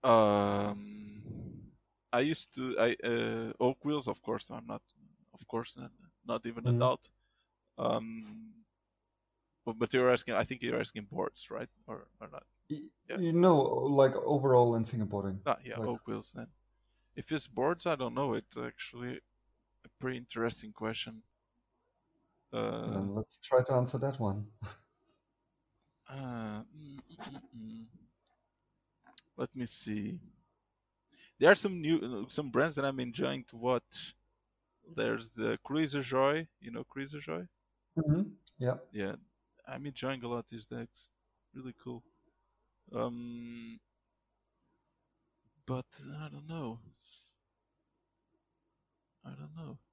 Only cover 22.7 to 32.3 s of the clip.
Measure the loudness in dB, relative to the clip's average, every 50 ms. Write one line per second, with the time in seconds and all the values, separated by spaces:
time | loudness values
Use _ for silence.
22.7 | -4 -4 -6 -4 -4 -4 -4 -2 -4 -6 -6 _ -12 -18 -2 4 4 4 4 6
23.7 | 2 2 2 2 -2 -2 -2 -2 -2 0 0 0 0 -2 -6 -10 -12 _ -12 -12
24.7 | -12 -16 _ _ _ _ _ _ _ _ _ _ _ _ _ _ _ _ _ _
25.7 | _ _ _ _ _ _ _ -14 -10 -8 -6 -6 -4 -4 -4 -4 -6 -8 -8 -12
26.7 | -18 -18 -18 -16 -16 -18 -18 _ -18 -14 -14 -12 -12 -14 -16 -16 -16 -14 -12 -12
27.7 | -12 -12 -14 -16 -20 -20 -20 _ _ _ _ _ _ _ _ _ _ _ _ _
28.7 | _ _ _ _ _ _ _ -16 -16 -16 _ _ _ -6 -6 -6 _ -8 -8 -8
29.7 | -8 -8 -6 -4 -4 -4 -4 -6 -8 -10 -12 -18 _ _ _ _ _ _ _ _
30.7 | _ _ _ _ _ _ _ _ _ -20 -20 -20 _ _ 8 8 8 8 6 -2
31.7 | -2 0 2 2 2 2 2 -2 -4 -6 -6 -4